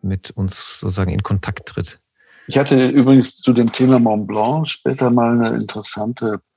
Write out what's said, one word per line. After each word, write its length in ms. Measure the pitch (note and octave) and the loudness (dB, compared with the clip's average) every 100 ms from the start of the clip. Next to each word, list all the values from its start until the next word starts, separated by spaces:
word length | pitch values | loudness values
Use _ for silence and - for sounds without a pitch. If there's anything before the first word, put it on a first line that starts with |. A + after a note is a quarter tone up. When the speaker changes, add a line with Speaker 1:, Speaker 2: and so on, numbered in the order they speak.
Speaker 1:
mit 280 | G2 F#2+ - | -8 -8 -8
uns 480 | - F#2+ - - - | -6 -6 -6 -14 -10
sozusagen 320 | G2 F#2+ F#2 | -8 -4 -2
in 140 | F2 | -2
Kontakt 420 | - G2+ - - - | -2 -4 -4 -10 -10
tritt. 340 | - F#2 - _ _ _ _ - | -10 -10 -12 _ _ _ _ -4
Speaker 2:
Ich 100 | C3+ | -2
hatte 300 | C#3 C3+ B2+ | 2 4 4
übrigens 500 | C#3 B2+ C3+ B2 - | 4 6 6 4 -2
zu 160 | - | 2
dem 200 | B2 A#2 | 2 2
Thema 260 | - C3 B2+ | 2 4 4
Mont 300 | A#2 G#2+ G2+ | 4 0 -2
Blanc 400 | G#2+ A2 D3+ D#3 | -2 -2 -2 -4
später 420 | - - C3 B2+ | -4 -4 -2 2
mal 220 | A#2+ A#2 | 2 2
eine 240 | A#2+ A2+ A#2 | 2 0 -2
interessante, 840 | G#2+ G#2+ G#2 - G#2+ A#2+ A2+ G#2 - | -6 -10 -10 -8 -8 -4 -6 -6 -10